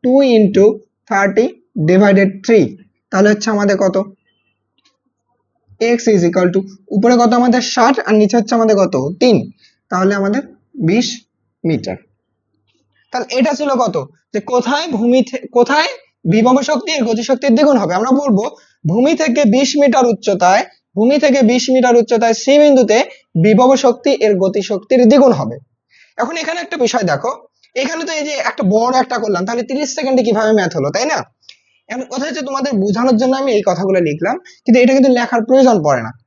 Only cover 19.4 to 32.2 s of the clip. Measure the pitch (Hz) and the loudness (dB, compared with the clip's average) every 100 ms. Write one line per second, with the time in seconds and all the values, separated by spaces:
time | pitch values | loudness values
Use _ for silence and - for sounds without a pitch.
19.4 | 285 247 277 294 285 262 247 220 - 196 | 2 2 0 0 2 2 0 -2 -4 0
20.4 | 180 202 330 _ _ - 226 285 294 269 | 2 2 -2 _ _ -2 0 2 2 2
21.4 | 226 247 254 254 247 240 233 233 226 226 | 2 2 0 0 4 2 2 0 0 0
22.4 | - 285 294 262 214 220 381 - _ 165 | 2 4 6 4 4 0 0 -10 _ 0
23.4 | 190 214 254 262 269 240 - 269 214 196 | 2 4 4 4 0 0 -2 0 0 0
24.4 | 190 208 190 196 - 262 233 277 262 165 | -2 -4 -6 -8 -2 2 4 6 4 2
25.4 | 113 117 _ _ _ _ _ - 233 330 | -4 -10 _ _ _ _ _ -8 -8 -6
26.4 | 302 339 330 320 240 240 185 143 233 302 | -8 -8 -10 -4 -2 0 0 -2 -4 -8
27.4 | - _ _ 247 269 330 330 311 294 285 | -16 _ _ -6 -6 -6 -6 -6 -6 -6
28.4 | - - 202 214 240 262 247 233 220 180 | -6 -2 0 0 0 -2 -2 -4 -4 -4
29.4 | 190 240 240 262 294 - 262 262 226 214 | -4 -6 -6 -6 -6 -6 -2 0 0 0
30.4 | 220 214 180 165 139 196 269 294 - _ | 0 0 -2 -4 -4 -4 -4 -6 -8 _
31.4 | - _ _ _ _ 240 254 254 | -20 _ _ _ _ -14 -10 -8